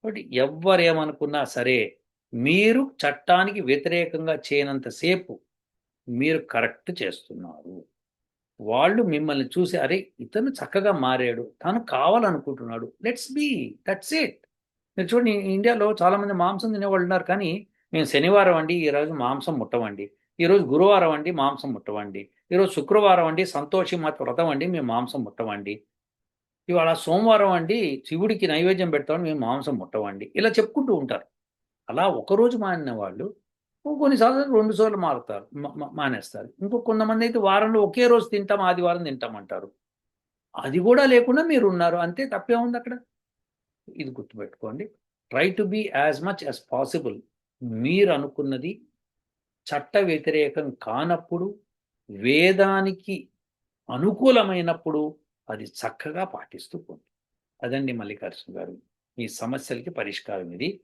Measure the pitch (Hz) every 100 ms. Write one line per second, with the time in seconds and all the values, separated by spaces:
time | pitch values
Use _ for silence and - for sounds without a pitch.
0 | 110 104 - 127 139 156 180 185 170 160
1 | 151 147 151 147 143 - 123 127 101 _
2 | _ _ _ 117 131 180 214 240 269 -
3 | 143 143 - 180 190 208 131 143 165 175
4 | 170 165 160 151 - 143 139 135 127 -
5 | 160 185 185 - _ _ _ _ _ _
6 | - 120 147 151 - 117 113 - - 175
7 | 98 87 _ - 87 76 80 92 - _
8 | _ _ _ _ _ _ 107 120 160 220
9 | 196 147 151 139 127 - 180 180 139 185
10 | 196 _ 113 214 269 269 - 196 202 175
11 | 127 127 123 113 120 _ 170 220 226 131
12 | 147 226 214 156 143 135 117 113 127 _
13 | 214 240 - 269 294 220 117 - - 190
14 | - 320 - - _ _ _ _ _ -
15 | 175 233 240 208 196 190 226 233 208 214
16 | 175 202 202 190 196 196 226 208 196 190
17 | 180 185 - 190 185 185 - _ _ 160
18 | 147 143 160 202 185 170 156 175 151 143
19 | 156 160 123 139 135 147 107 120 110 101
20 | 101 _ _ - 170 196 143 147 190 202
21 | 170 151 156 165 139 143 139 110 - 104
22 | 104 98 101 _ _ 180 190 170 139 208
23 | 202 180 165 160 185 147 147 190 180 180
24 | 156 156 135 123 165 139 170 170 127 117
25 | 123 139 107 - 113 101 101 104 _ _
26 | _ _ _ _ _ _ - 175 165 165
27 | - 175 226 214 196 180 165 226 180 135
28 | - 160 214 220 180 156 175 185 180 147
29 | 139 160 170 151 117 135 139 123 92 110
30 | 104 98 104 - 220 214 220 294 262 180
31 | 131 104 - _ _ _ _ _ - 113
32 | 190 131 - 202 240 240 196 175 139 113
33 | 98 98 185 - _ _ _ _ - 294
34 | 285 254 226 269 277 233 214 190 220 208
35 | 170 127 - 101 - 143 143 143 143 156
36 | 139 113 - 104 - _ 196 233 233 220
37 | 220 220 233 233 196 196 220 226 202 247
38 | 240 233 226 208 196 202 185 175 175 175
39 | 165 131 117 110 95 95 95 _ _ _
40 | _ _ _ _ _ - 139 156 190 247
41 | 277 247 247 262 330 285 202 180 170 175
42 | 170 175 269 202 - 233 240 240 240 247
43 | _ _ _ _ _ _ _ _ - -
44 | 135 131 - 107 104 _ 110 127 214 _
45 | _ _ _ 131 180 185 202 214 214 135
46 | 147 139 175 190 147 123 _ 127 135 -
47 | 120 101 _ _ _ _ 123 110 127 185
48 | 196 147 139 - 139 131 156 220 _ _
49 | _ _ _ _ _ _ - - - 208
50 | 190 156 156 151 147 151 147 - - 120
51 | 165 170 - 175 190 208 _ _ _ _
52 | _ 101 113 147 175 190 196 190 190 185
53 | - 190 - _ _ _ _ _ - 123
54 | 180 - 262 240 202 180 170 165 165 156
55 | 151 151 _ _ - 107 107 - 113 -
56 | 151 160 185 - - - - 85 - -
57 | _ _ _ _ _ _ 123 135 135 120
58 | 101 101 90 - - 90 87 90 _ _
59 | _ - 113 - 117 135 - 123 147 170
60 | 101 98 - 101 87 87 151 202